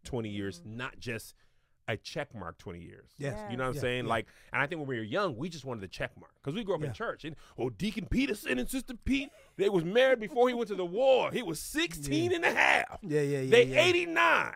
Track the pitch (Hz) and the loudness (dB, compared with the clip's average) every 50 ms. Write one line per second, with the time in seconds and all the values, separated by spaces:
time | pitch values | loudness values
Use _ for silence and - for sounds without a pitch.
0 | _ - 139 120 113 107 101 101 98 98 92 87 - 107 110 120 127 135 - - | _ -6 -6 -4 -4 -4 -6 -4 -6 -6 -8 -10 -14 -14 -10 -10 -10 -10 -10 -10
1 | 87 120 117 107 - - - _ _ _ _ _ _ _ _ _ _ - 113 98 | -10 -8 -8 -8 -10 -14 -20 _ _ _ _ _ _ _ _ _ _ -6 -6 -6
2 | - - - 160 143 - - 110 90 82 82 - - 104 87 87 85 90 98 - | -8 -10 -8 -8 -8 -8 -10 -12 -12 -12 -12 -12 -14 -14 -14 -14 -16 -18 -20 -20
3 | - _ _ - 139 139 - - - 110 120 127 131 127 120 123 127 123 123 127 | -20 _ _ -8 -8 -8 -8 -8 -8 -8 -6 -4 -4 -4 -4 -4 -4 -4 -4 -4
4 | 120 113 113 113 113 - _ _ - - - 123 139 143 175 160 147 135 131 113 | -2 -2 -2 -2 -2 -6 _ _ -16 -8 -4 -4 -4 -4 -4 -8 -6 -6 -6 -6
5 | 110 104 131 190 208 180 123 104 151 185 170 156 - 135 120 110 95 90 - - | -6 -4 -4 -2 -2 -2 -4 -6 -8 -10 -10 -10 -10 -10 -8 -8 -10 -12 -8 -8
6 | 139 - - - - - _ _ - 139 151 220 226 190 185 156 156 139 110 - | -10 -10 -10 -18 -20 -20 _ _ -10 -6 -6 -6 -4 -4 -4 -2 -4 -6 -6 -6
7 | 226 220 135 - - 151 156 - - - _ - 123 131 113 95 175 220 - 226 | -6 -8 -8 -8 -10 -14 -14 -14 -18 -20 _ -6 -6 -6 -4 -4 -6 -4 -4 -6
8 | 175 - - 240 269 262 214 - - - 254 254 240 - 247 269 - - - - | -4 -2 0 0 2 0 -2 -6 -4 -4 -2 -2 -2 -4 -4 -6 -6 -8 -12 -8
9 | - - 262 277 277 302 - - - - _ - 196 196 196 180 160 170 202 240 | -2 0 0 0 -2 -6 -12 -20 -20 -18 _ 0 2 4 4 2 2 4 4 6
10 | 262 262 262 233 220 202 311 240 247 254 254 233 233 202 202 180 180 170 175 220 | 6 6 4 2 0 -4 2 4 4 4 4 0 -2 -2 -2 -4 -4 -2 0 2
11 | 269 269 262 233 170 - 175 226 240 165 160 - - - - 294 339 339 339 311 | 6 6 6 6 4 2 -2 -2 -4 -4 -6 -6 -8 -6 -2 -2 -2 -2 -4 -8
12 | 285 277 277 311 339 349 349 330 349 - 226 - - - - - - - - - | -4 -2 0 0 2 2 0 2 2 2 4 4 4 4 4 2 2 -2 -8 -12
13 | 220 175 147 151 147 143 143 135 131 131 220 240 240 262 - 294 339 370 339 349 | -6 -2 0 0 2 0 0 -2 4 6 8 8 8 8 6 6 6 6 4 4
14 | 349 339 330 330 339 330 294 220 151 - - | 0 0 2 4 4 6 6 4 2 -2 -6